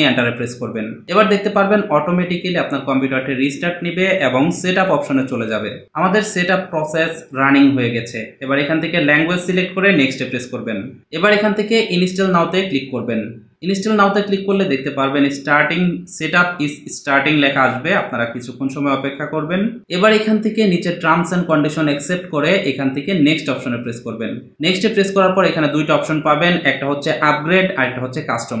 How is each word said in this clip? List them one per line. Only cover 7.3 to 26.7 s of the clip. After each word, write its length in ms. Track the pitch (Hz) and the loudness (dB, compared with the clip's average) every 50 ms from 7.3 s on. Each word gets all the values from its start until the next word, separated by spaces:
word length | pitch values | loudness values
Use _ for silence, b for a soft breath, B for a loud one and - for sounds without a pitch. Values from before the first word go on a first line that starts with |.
| 135 131 | -2 2
রানিং 240 | 135 139 139 139 143 135 135 | 4 6 6 6 6 6 6
হয়ে 180 | 127 120 117 117 | 4 2 0 0
গেছে। 240 | 113 - - - 113 107 - - - 139 | -2 -4 -6 -8 -10 -10 -12 -12 -10 -4
এবার 140 | 131 139 143 147 | -2 0 0 0
এখান 140 | 147 160 160 160 | 0 0 -2 -2
থেকে 140 | 160 175 170 147 | 0 0 0 2
ল্যাঙ্গুয়েজ 340 | 147 147 151 160 165 180 175 175 | 4 4 4 2 2 0 -2 -2
সিলেক্ট 240 | 180 180 185 - - - | 0 0 0 0 -2 0
করে 120 | 190 185 202 190 151 | 2 4 4 4 4
নেক্সটে 240 | 131 131 - - 131 - | 4 2 0 -4 -6 -6
প্রেস 160 | 127 123 120 - 127 | -6 -8 -8 -8 -8
করবেন। 240 | 113 107 117 107 98 98 - - - _ _ 147 | -8 -6 -6 -6 -6 -8 -10 -12 -16 _ _ -4
এবার 140 | 165 185 208 214 | 0 2 2 2
এখান 140 | 202 214 208 196 214 | 2 2 0 0 0
থেকে 160 | 208 214 226 226 - - 180 | 0 0 2 0 2 2 0
ইনস্টল 320 | 180 180 180 - 196 190 185 180 | 0 0 0 0 0 0 2 2
নাওতে 240 | 170 165 - - 185 196 190 | 2 2 2 0 -2 -2 0
ক্লিক 160 | 139 131 131 - 127 | -2 -4 -4 -4 -8
করবেন। 280 | 117 107 113 113 107 107 113 120 - - _ _ _ 156 | -6 -4 -4 -4 -4 -6 -8 -10 -16 -20 _ _ _ -4
ইনস্টল 280 | 180 196 196 - 220 220 208 | -4 -2 -2 0 2 4 4
নাওতে 220 | 196 196 202 208 196 | 4 4 4 2 0
ক্লিক 160 | 202 196 190 - 202 | 0 -2 -2 -2 0
করলে 160 | 196 196 190 - 135 | 0 0 0 0 -2
দেখতে 180 | 131 - 151 131 135 | -2 -4 -4 -4 -2
পারবেন 240 | 135 135 139 143 139 139 - - | -2 0 2 2 0 0 0 -2
starting 440 | - 151 147 147 147 - 165 175 185 175 160 - - - - | 0 2 4 4 4 2 2 0 0 0 0 -2 -8 -10 -10
setup 320 | - 160 156 165 175 175 175 175 - 147 | -6 -4 0 2 2 2 2 0 -4 -4
is 80 | 147 147 - - - - | -4 -6 -8 -12 -12 -12
starting 400 | - - 147 139 139 135 151 151 147 143 | -8 -2 0 2 2 2 2 2 4 2
লেখা 160 | 135 135 139 131 | 2 4 4 2
আসবে, 220 | 127 120 120 123 165 196 175 | 2 2 0 -2 -2 0 0
আপনারা 240 | - - 123 117 117 117 - | -2 -2 -2 -4 -4 -4 -6
কিছুক্ষণ 340 | 123 - - 117 - 139 131 - | -8 -10 -12 -8 -6 -6 -6 -4
সময় 180 | 151 143 143 135 131 | -2 -2 -2 -2 -2
অপেক্ষা 260 | 139 139 139 - 151 143 151 | -2 -4 -6 -6 -8 -6 -4
করবেন। 280 | 156 151 160 180 190 208 233 233 - - - - | -4 -4 -2 -2 -2 -2 -2 -4 -8 -10 -8 -2
এবার 160 | 180 202 214 208 214 | 2 4 4 4 4
এখান 180 | 214 220 220 208 - | 2 2 0 2 0
থেকে 160 | 214 - 220 214 196 175 | 0 0 2 2 2 2
নিচে 180 | 170 - 180 170 - - | 2 0 -2 -4 0 2
terms 260 | 160 170 175 175 - 185 | 2 2 2 2 0 0
and 80 | 175 151 - | -2 0 2
condition 340 | 160 147 147 147 - 165 156 147 143 | 2 2 2 0 0 0 0 0 0
accept 320 | 143 - - 180 180 - - - | -2 -2 -4 -4 -4 -4 -4 -2
করে 180 | 143 143 165 190 196 - 143 | 0 2 2 2 2 2 0
এখান 160 | 131 135 139 131 135 | -2 -2 -2 -4 -4
থেকে 160 | 147 139 202 196 170 139 | -4 -4 -2 0 2 4
নেক্সট 200 | 147 160 151 - 143 127 | 2 2 0 -2 -4 -4
অপশনে 240 | - - 131 120 117 123 | -4 -4 -4 -6 -4 -6
প্রেস 160 | 120 107 - - | -8 -8 -8 -8
করবেন। 260 | 117 107 107 127 - - - - - _ - 143 | -10 -8 -6 -6 -8 -8 -10 -12 -14 _ -2 0
নেক্সটে 220 | 175 185 185 - 214 - | 0 0 2 0 0 2
প্রেস 140 | 202 190 196 - | 0 0 0 2
করার 180 | 196 185 185 180 | 2 2 4 4
পর 80 | 190 180 160 | 4 2 2
এখানে 160 | - 165 156 139 143 | 2 2 0 0 0
দুইটা 160 | 151 151 156 151 | 0 2 2 2
অপশন 200 | 143 - - 160 151 151 | 2 2 0 -2 0 2
পাবেন, 260 | 165 151 185 170 175 175 160 - 139 | 2 2 4 4 2 2 2 2 0